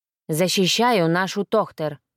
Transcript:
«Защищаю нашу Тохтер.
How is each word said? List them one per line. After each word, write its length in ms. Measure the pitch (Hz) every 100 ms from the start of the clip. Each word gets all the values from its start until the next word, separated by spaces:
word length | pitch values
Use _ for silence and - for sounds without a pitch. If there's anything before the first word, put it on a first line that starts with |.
| _ _ -
«Защищаю 800 | 156 180 202 180 - 240 220 165
нашу 380 | 170 185 202 196
Тохтер. 540 | 220 180 - 151 147 _